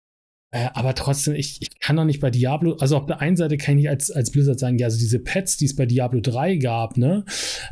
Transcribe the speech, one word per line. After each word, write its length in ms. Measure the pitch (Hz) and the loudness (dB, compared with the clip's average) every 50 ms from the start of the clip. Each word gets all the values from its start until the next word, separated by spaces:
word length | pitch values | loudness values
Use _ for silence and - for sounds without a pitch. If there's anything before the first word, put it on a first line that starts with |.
| _ _ _ _ _ _ _ _ _ _ - | _ _ _ _ _ _ _ _ _ _ -6
Äh, 160 | 120 117 127 - | -4 -4 -4 -2
aber 220 | 120 117 131 127 | -2 -2 -2 -2
trotzdem, 400 | - - 139 139 143 - 151 147 | -2 0 -2 0 0 0 -2 0
ich, 260 | 143 143 - - - | -2 -4 -6 -8 -10
ich 180 | - - - - | -12 -12 -12 -8
kann 160 | - - 147 | -2 0 2
doch 80 | 160 160 | 2 2
nicht 160 | 156 143 147 | 2 2 2
bei 120 | 147 131 | 0 0
Diablo, 420 | 117 123 127 127 143 156 175 165 - - | 2 2 2 2 0 0 0 0 0 2
also 200 | 139 135 156 139 | 2 2 2 2
auf 80 | 143 | 0
der 160 | - 160 - | -2 -4 -2
einen 160 | 143 156 185 175 | 0 2 2 2
Seite 200 | 170 151 151 147 | 2 0 0 -2
kann 200 | - - 143 143 | 0 2 2 4
ich 120 | 143 147 | 4 2
als, 220 | 143 135 - - | 0 -2 -2 -2
als 200 | - 147 120 - | 0 -2 -2 0
Blizzard 280 | - 143 143 143 127 - | 2 2 2 2 2 0
sagen, 200 | 143 123 123 120 | 0 0 0 2
ja, 80 | 127 117 | 0 0
also 100 | 110 113 | 0 0
diese 220 | 117 110 120 120 | 0 2 0 0
Pets, 380 | - - - 190 190 - - - | -2 -2 -4 -2 -2 -2 -2 0
die 80 | 151 | 0
es 100 | 135 139 | 0 0
bei 100 | - 135 | 0 0
Diablo 360 | 120 120 131 123 120 123 123 | 2 2 0 0 0 0 0
drei 340 | 101 139 113 123 147 185 196 160 | 0 0 -2 0 0 0 0 0
gab, 400 | 127 120 113 117 117 113 - 120 | 0 0 0 0 -2 -2 0 2
ne, 280 | 120 139 185 208 202 - - - - - - - - - | 2 2 2 0 -2 -4 -8 -8 -6 -6 -8 -8 -10 -12